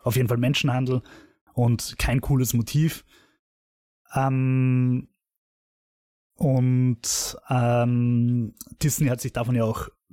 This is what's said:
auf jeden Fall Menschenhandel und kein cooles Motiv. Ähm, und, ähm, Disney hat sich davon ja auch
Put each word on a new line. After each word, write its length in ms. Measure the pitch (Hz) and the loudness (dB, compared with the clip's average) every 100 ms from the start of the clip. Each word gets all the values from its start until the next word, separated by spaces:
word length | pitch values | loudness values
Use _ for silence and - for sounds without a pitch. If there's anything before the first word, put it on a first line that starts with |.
auf 140 | 123 127 | -4 0
jeden 120 | 120 | 0
Fall 80 | 120 | 0
Menschenhandel 640 | 123 - 139 127 127 123 - - - _ _ | 0 0 0 0 0 -2 -6 -18 -20 _ _
und 400 | - 120 117 - - | -2 0 0 -4 -4
kein 220 | - 139 | -2 -2
cooles 320 | - 131 120 | 0 0 0
Motiv. 520 | 117 113 147 160 - - _ _ _ _ _ _ _ _ _ - | 0 0 0 0 -2 -16 _ _ _ _ _ _ _ _ _ -8
Ähm, 960 | 135 135 131 131 131 127 127 127 127 - _ _ _ _ _ _ _ _ _ _ _ _ - | -2 0 0 2 2 2 2 2 0 -4 _ _ _ _ _ _ _ _ _ _ _ _ -2
und, 1000 | 143 131 127 127 127 117 - - - - - | 0 2 2 2 2 0 -4 -6 -6 -10 -4
ähm, 1080 | 127 120 120 120 120 120 120 120 120 110 - - - | 0 2 2 2 0 2 2 2 0 -2 -8 -18 -4
Disney 260 | 147 - 139 | -2 0 0
hat 120 | 120 | -2
sich 120 | 131 | -6
davon 220 | 120 117 | -6 -2
ja 100 | 120 | 0
auch 240 | 113 - - - _ | 0 -2 -8 -16 _